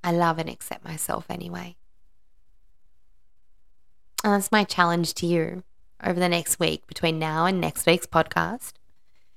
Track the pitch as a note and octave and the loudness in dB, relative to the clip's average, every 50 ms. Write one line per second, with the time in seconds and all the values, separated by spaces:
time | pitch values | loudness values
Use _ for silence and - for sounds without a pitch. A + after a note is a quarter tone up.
0 | - F3+ E3+ E3+ F3 E3 D#3+ D#3+ D#3+ D#3+ - - - - - - - E3 D#3+ D#3 | -2 0 2 4 4 2 2 0 -2 -6 -8 -10 -10 -12 -12 -12 -10 -12 -10 -8
1 | - - - - - - - F3 F3 F3 F3 F3 F3 F3+ - - - - - - | -6 -4 -4 -6 -6 -8 -10 -10 -8 -10 -10 -10 -10 -12 -14 -18 -20 -20 -20 -20
2 | - - - - - - - - - - - - - - - - - - - - | -20 -20 -20 -20 -20 -20 -20 -20 -20 -20 -20 -20 -20 -20 -20 -20 -20 -20 -20 -20
3 | - - - - - - - - - - - - - - - - - - - - | -20 -20 -20 -20 -20 -20 -20 -20 -20 -20 -20 -20 -20 -20 -20 -20 -20 -20 -20 -20
4 | - - - - - G#3 G3+ G3+ G3 - - G#3+ G3+ - - - F3 E3+ E3+ F3 | -20 -16 -10 -4 0 2 2 2 2 2 2 2 2 2 2 2 2 4 4 2
5 | E3+ D#3 - - - E3+ F3 E3+ D#3+ E3 F3 F#3 - - - - - - - - | 0 0 -2 -2 0 2 2 2 2 0 -4 -8 -12 -16 -20 -20 -20 -20 -14 -6
6 | - G3 F3+ F3 F3+ F3+ F3 E3+ E3 - - - E3+ D#3 D#3 - - - - - | -2 -2 0 2 2 2 2 0 0 0 0 2 2 0 0 -2 -6 -10 -8 0
7 | - E3 D#3+ D#3+ D#3 D#3 D#3 D#3+ E3+ F#3 F#3+ F3+ E3 D#3+ - - - - E3+ F3+ | 0 0 2 2 0 0 0 2 2 2 2 2 0 -2 -2 0 2 4 4 4
8 | - - - E3 D#3+ - - E3+ E3 E3 G#3+ B3+ - - - - - - - - | 2 0 2 2 2 2 2 0 0 0 -2 -6 -10 -14 -16 -18 -20 -20 -20 -20
9 | - - - - - - - | -20 -20 -20 -20 -20 -20 -20